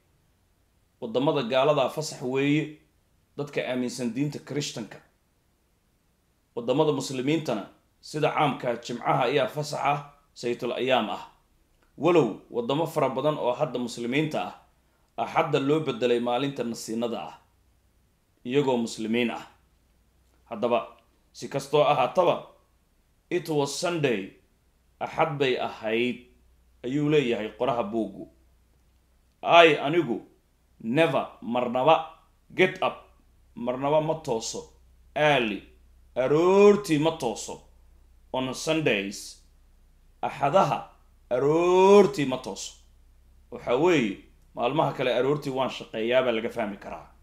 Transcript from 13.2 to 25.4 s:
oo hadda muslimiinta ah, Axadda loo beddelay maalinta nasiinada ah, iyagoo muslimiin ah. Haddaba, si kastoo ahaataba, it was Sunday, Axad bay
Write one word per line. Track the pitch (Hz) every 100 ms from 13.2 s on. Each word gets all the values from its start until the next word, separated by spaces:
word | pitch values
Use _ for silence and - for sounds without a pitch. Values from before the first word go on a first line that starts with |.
| 147 147
oo | 117
hadda | 123 151 123
muslimiinta | 120 120 120 139 156 123
ah, | 95 - _ _ _ _ _ -
Axadda | 113 151 156 143
loo | 135 156
beddelay | 139 113 123 120
maalinta | 120 123 139 139
nasiinada | 117 113 - 113 117 104
ah, | 78 - _ _ _ _ _ _ _ _ _ _ 123
iyagoo | 135 135 123
muslimiin | 113 - 110 117 117
ah. | 85 - _ _ _ _ _ _ _ _ _ -
Haddaba, | 110 120 117 - - _ _ _
si | - 120
kastoo | 139 - 151
ahaataba, | 139 139 - 185 170 101 - _ _ _ _ _ _ _ _
it | 175 160
was | 151 139 -
Sunday, | 175 175 139 104 98 - _ _ _ _ _ -
Axad | 120 143 156
bay | 143